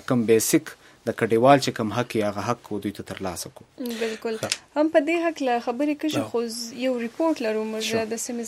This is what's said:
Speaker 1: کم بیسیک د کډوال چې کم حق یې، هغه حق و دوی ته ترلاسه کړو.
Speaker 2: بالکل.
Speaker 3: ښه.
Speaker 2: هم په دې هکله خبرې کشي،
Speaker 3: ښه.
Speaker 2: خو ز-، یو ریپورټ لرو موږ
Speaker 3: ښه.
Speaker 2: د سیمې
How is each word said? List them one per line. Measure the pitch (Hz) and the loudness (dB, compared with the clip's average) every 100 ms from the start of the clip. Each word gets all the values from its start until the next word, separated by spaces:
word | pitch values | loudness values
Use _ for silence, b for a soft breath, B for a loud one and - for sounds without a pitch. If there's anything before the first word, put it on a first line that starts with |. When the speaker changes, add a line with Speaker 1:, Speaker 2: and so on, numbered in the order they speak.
| - | 0
Speaker 1:
کم | 123 | 0
بیسیک | 110 113 - 160 - - b b - | 6 6 6 2 0 -10 b b -6
د | |
کډوال | - 113 113 131 139 | -2 2 6 8 8
چې | 131 | 6
کم | 120 110 | -2 -2
حق | 107 120 113 | -2 -2 0
یې، | |
هغه | 104 101 101 | -2 -2 -4
حق | 120 - | -4 -6
و | 104 | -6
دوی | 104 | -6
ته | 98 | -6
ترلاسه | 92 95 95 85 - - | -10 -8 -6 -6 -12 -16
کړو. | - - 247 226 | -20 -10 -8 -4
Speaker 2:
بالکل. | 226 220 233 220 | -4 -4 -6 -6
Speaker 3:
ښه. | 220 - B 294 | -4 -4 B 0
Speaker 2:
هم | 311 | 4
په | 330 | 4
دې | 294 | 2
هکله | 339 330 320 262 240 | 0 -2 -2 0 0
خبرې | 240 240 294 | -2 -2 -2
کشي، | 294 311 302 | -2 -2 -2
Speaker 3:
ښه. | |
Speaker 2:
خو | - 233 233 | -2 -4 -4
ز-، | 233 233 | -6 -10
یو | 240 262 247 | -4 -2 -2
ریپورټ | 233 - 330 311 | -4 -2 0 0
لرو | 226 214 | 0 -2
موږ | 220 220 | -4 -4
Speaker 3:
ښه. | 220 226 | -2 -2
Speaker 2:
د | 220 226 | -2 -4
سیمې | - 233 | -6 -6